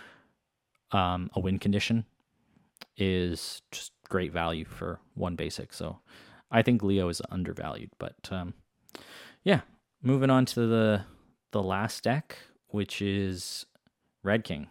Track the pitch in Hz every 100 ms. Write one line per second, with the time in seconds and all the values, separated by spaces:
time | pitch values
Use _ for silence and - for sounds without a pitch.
0 | - - _ _ _ _ _ _ - 101
1 | 90 90 90 95 92 98 110 101 - 113
2 | 107 _ _ _ _ _ _ - - -
3 | 95 92 90 82 - - - - - _
4 | - 95 87 85 82 82 80 - 87 85
5 | _ - 90 85 80 - - - 82 92
6 | _ - - - - 120 117 120 101 98
7 | 90 85 - 95 87 87 76 60 - -
8 | - - - 92 87 - _ _ _ -
9 | - - - - 190 170 - _ _ -
10 | 127 135 135 131 127 123 117 113 110 104
11 | - - _ _ _ 107 95 95 110 -
12 | 113 139 - - - _ - 104 95 -
13 | 101 98 95 92 - - - _ _ _
14 | _ _ 95 110 - 76 71